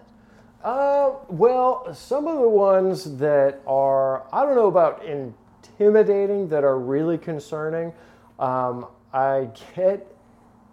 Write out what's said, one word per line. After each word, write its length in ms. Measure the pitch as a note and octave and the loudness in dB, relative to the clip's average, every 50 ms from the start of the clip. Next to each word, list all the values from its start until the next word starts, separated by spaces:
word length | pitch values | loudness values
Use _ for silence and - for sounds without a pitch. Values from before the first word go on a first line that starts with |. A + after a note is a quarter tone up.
| - _ _ _ _ _ _ - - _ _ _ - | -20 _ _ _ _ _ _ -20 -20 _ _ _ -8
Uh, 480 | G#3+ B3 C4+ C#4 C#4 C#4+ C#4+ C#4+ C4+ C4+ - - - | -6 -4 -2 0 0 0 2 0 0 -2 -4 -10 -10
well, 640 | F3+ D3+ G#3+ B3 B3+ B3+ B3+ B3+ C4 - - F#3+ D3 | -2 2 2 2 2 2 2 0 0 -2 -6 -12 -16
some 340 | - - - B3+ D4 D4 | -14 -10 -6 -4 -4 -4
of 140 | E4 D#4+ C#4+ | -4 -2 0
the 80 | B3 A3+ | 2 2
ones 680 | G#3+ G3 G3+ G3 F#3+ F#3+ F#3 F#3+ F3+ D3+ - D#3 C#3 | 4 4 4 4 4 2 2 0 -2 -4 -8 -10 -6
that 440 | B2+ C#3+ D3 D3 C#3+ C3+ C#3 C#3 - - | -2 0 2 4 4 4 2 0 -2 -6
are, 580 | C3+ C3+ C#3 C#3 C3+ C3+ C3+ C3+ C3+ C3+ - - - - | -2 0 0 2 2 2 2 0 0 -2 -4 -8 -6 -4
I 80 | A3 C#4 | -2 0
don't 120 | D4 C4+ | 0 2
know 120 | A#3+ A3 | 2 2
about 340 | G3 E3 F3+ E3 D3 - - - | 4 4 4 4 2 0 -2 -8
intimidating, 1400 | E3 D3 C#3+ C3+ A#2+ - _ _ _ _ _ _ - - - G#3 G#3 G#3+ A3 G#3 G3 G3+ G3+ G3+ G3 G3+ G3+ G3 D#3+ | -10 -10 -8 -10 -10 -14 _ _ _ _ _ _ -14 -4 2 4 4 6 6 4 4 2 0 0 0 -2 -4 -4 -2
that 160 | D#3 D3 C#3 | -2 0 2
are 120 | C#3 C3 | 2 2
really 400 | C3 B2 B2+ C#3 D3 D#3+ E3+ E3+ | 0 -2 -2 -2 -2 0 -2 -2
concerning. 760 | D#3+ - E3+ D#3+ D3 D3 - D#3+ D3+ D#3 D#3 D#3+ E3 E3 E3+ E3 - - - _ _ _ _ _ - | -4 -6 -8 -10 -10 -10 -10 -10 -8 -8 -6 -6 -6 -8 -8 -12 -16 -20 -20 _ _ _ _ _ -6
Um, 480 | C#3 B2+ B2+ B2+ B2+ B2 B2 B2 A#2 - - _ _ _ - | -4 -4 -2 -2 -2 -4 -6 -8 -12 -16 -20 _ _ _ -4
I 340 | C3 C3+ C3+ C3+ C3+ C3 A#2 A2 - - - - | -2 -2 0 -2 -2 -4 -6 -10 -18 -20 -16 -6
get 320 | F3 F#3 F#3+ G3+ G3 - - - _ _ _ _ _ _ _ _ _ _ _ | -2 0 0 0 -2 -6 -14 -20 _ _ _ _ _ _ _ _ _ _ _